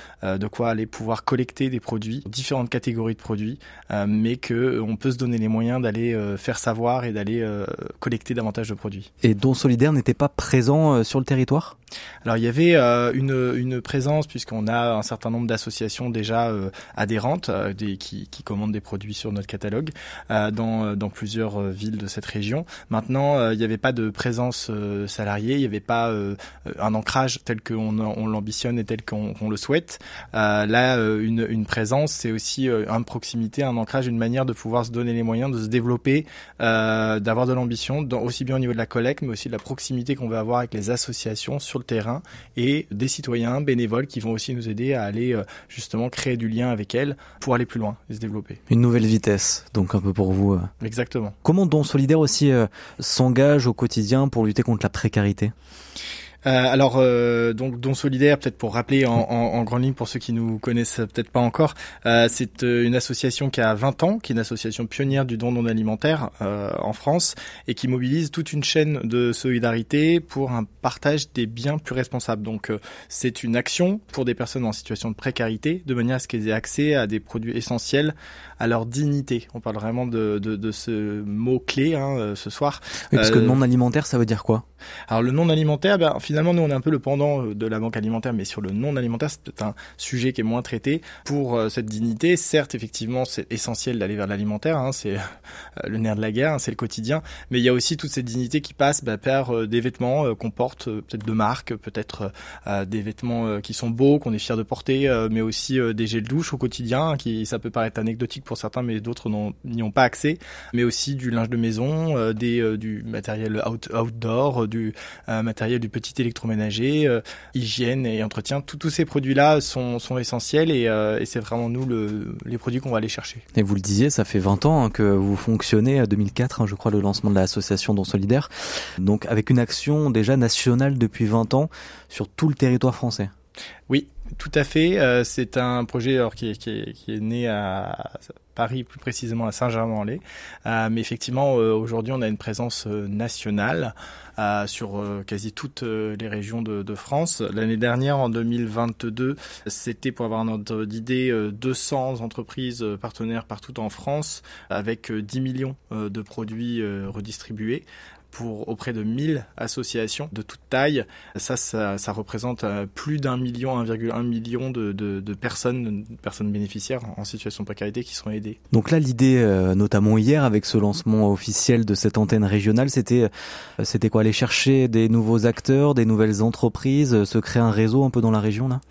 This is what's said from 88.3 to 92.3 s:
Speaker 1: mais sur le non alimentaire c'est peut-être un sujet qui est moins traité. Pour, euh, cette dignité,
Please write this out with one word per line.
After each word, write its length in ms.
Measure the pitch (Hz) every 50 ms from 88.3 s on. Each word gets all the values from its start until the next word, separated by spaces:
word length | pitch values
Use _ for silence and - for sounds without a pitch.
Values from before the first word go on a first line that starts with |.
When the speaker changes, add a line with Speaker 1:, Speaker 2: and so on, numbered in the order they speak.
| 120
Speaker 1:
mais 120 | 110 98
sur 160 | - - -
le 100 | 107 95
non 260 | 98 104 123 143 147
alimentaire 340 | 135 123 117 117 117 143 151
c'est 100 | - -
peut-être 220 | - - - - -
un 120 | 107 101 - - - -
sujet 360 | - - - - 127 117 131 127
qui 100 | - 110
est 20 |
moins 180 | 110 113 123 120
traité. 380 | - - 113 - 139 143 165 165 - - - -
Pour, 320 | - 143 143 139 127 120
euh, 120 | 117 110 110
cette 160 | - - 117
dignité, 500 | 107 107 107 113 117 113 110 - 165